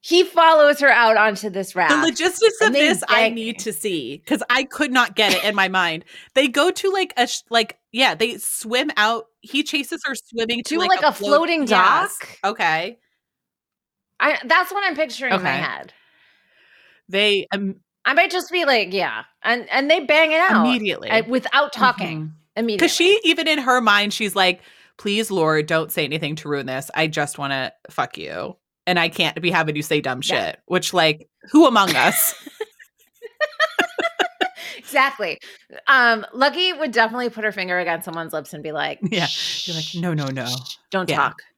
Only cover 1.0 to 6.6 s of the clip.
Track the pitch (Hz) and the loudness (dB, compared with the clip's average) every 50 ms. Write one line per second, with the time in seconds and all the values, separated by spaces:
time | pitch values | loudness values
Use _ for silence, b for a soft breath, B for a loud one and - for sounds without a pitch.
1 | 233 226 220 208 214 220 202 185 208 214 175 196 190 - - 185 170 160 294 294 | 6 6 6 6 4 2 2 -2 -8 -6 -6 -6 -8 -6 -2 0 2 2 2 2
2 | 294 330 - - 320 359 359 - 453 440 - - 440 440 247 277 294 311 349 - | 2 0 0 0 -2 -2 0 4 2 2 4 4 2 2 4 4 4 4 2 0
3 | - - 247 240 220 220 233 233 220 226 226 - - 220 202 - - 214 180 160 | 0 0 2 2 2 2 0 -4 -6 -6 -8 -6 -8 -8 -8 -4 -4 -4 -4 -4
4 | 127 113 139 151 _ - 294 - - - - 269 269 - - - 302 285 254 262 | -6 -8 -12 -12 _ -4 -4 -4 0 -2 0 -2 -2 -4 -4 -4 -4 0 2 0
5 | 240 - 196 - 220 196 196 180 170 208 202 202 190 185 190 190 180 170 160 165 | 0 0 0 0 2 2 2 0 0 -2 0 0 0 2 2 0 0 0 -2 -6
6 | - B B B B B B 262 285 269 233 285 | -10 B B B B B B 0 0 2 2 2